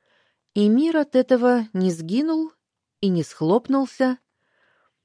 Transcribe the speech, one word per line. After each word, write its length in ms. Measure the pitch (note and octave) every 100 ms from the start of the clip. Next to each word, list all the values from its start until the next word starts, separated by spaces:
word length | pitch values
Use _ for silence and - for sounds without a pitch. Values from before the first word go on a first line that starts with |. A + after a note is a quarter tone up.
| _ _ _ _ _
И 140 | G#3 G#3
мир 280 | A#3 D#4+ D#4+
от 180 | D4
этого 540 | B3+ B3+ B3+ B3 B3 A3
не 180 | F#3 F#3
сгинул 640 | E3 E3 A3+ D#4 D#4+ D#4+ - _ _ _ _
и 80 | G3
не 140 | F3
схлопнулся, 960 | D3+ - D#3+ A3 A#3+ C4+ C4 - B3+ B3+ _ _ _ _ _ _ _ _